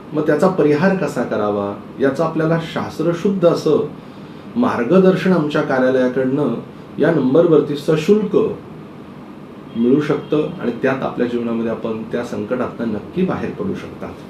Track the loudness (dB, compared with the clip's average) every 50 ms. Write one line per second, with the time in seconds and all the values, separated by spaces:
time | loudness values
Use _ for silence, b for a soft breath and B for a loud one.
0 | -14 -6 -4 -2 0 2 2 4 4 2 4 4 4 4 4 4 4 2 2 2
1 | -2 -2 -2 -4 -2 -2 -2 0 0 0 0 0 -2 -2 -4 -8 -12 -12 -4 0
2 | 0 0 0 0 -2 -2 0 0 0 0 0 0 -2 -4 -6 -6 -6 -6 -4 -2
3 | 0 0 0 0 0 0 0 4 4 4 4 4 2 2 2 2 2 -2 -6 B
4 | B B B B B B B B B B -2 0 0 2 2 0 2 4 6 6
5 | 6 6 4 4 2 2 2 2 2 0 0 0 0 2 2 2 4 4 4 4
6 | 2 2 2 0 0 0 2 0 0 0 -2 -4 -8 -12 B B B B -2 0
7 | 2 2 4 4 2 4 6 6 6 8 6 6 4 2 -2 -4 0 0 0 2
8 | 4 4 4 4 4 2 0 0 0 0 -2 -6 -12 -16 -16 -16 -18 -18 -18 -18
9 | -18 -18 -18 -18 -18 -18 -18 -18 -18 -18 -18 -18 -16 -8 -2 2 4 4 4 4
10 | 4 0 -2 -2 -2 0 0 0 0 -2 -4 -4 -4 -4 -4 0 0 0 0 0
11 | -4 -4 -2 -2 -2 0 0 -2 -2 -2 -2 -2 -2 -2 -4 -4 -4 -6 -6 -6
12 | -6 -6 -4 -6 -4 -4 -6 -6 -4 -4 -2 -4 -4 -6 -4 -6 -4 -4 -4 -6
13 | -6 -6 -2 -2 0 0 0 -4 -4 -6 -6 -6 -4 -4 -6 -6 -8 -12 -12 -12
14 | -12 -12 -12 -14 -16